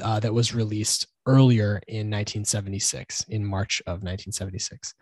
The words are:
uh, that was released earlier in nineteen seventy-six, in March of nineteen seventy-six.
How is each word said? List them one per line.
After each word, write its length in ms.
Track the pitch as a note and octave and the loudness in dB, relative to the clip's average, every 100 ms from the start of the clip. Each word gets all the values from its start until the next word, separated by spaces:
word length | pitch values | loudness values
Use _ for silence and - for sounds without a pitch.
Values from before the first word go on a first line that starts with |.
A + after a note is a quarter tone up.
uh, 180 | - A2 | -2 0
that 120 | A2+ | 0
was 220 | A2+ A#2 | 2 2
released 520 | A#2 G#2+ G#2+ G#2+ - - _ - | 0 -2 -2 -2 -2 -4 _ 4
earlier 540 | C3+ C3 A#2 G#2 G2 - | 8 8 6 4 0 -4
in 200 | A2 G#2+ | -6 -2
nineteen 360 | G#2 G#2 G#2+ | -2 -4 -4
seventy-six, 800 | G#2 G#2 G2 G2 - - - - | -2 -2 -2 -2 -2 -4 -8 -8
in 200 | - A2 | -4 -4
March 380 | G2+ G2 G2 - - | -2 -2 -2 -4 -4
of 160 | F2+ | -6
nineteen 300 | F#2 F#2+ - | -6 -8 -8
seventy-six. 640 | - G2 F#2 - - - - | -8 -6 -8 -8 -10 -16 -16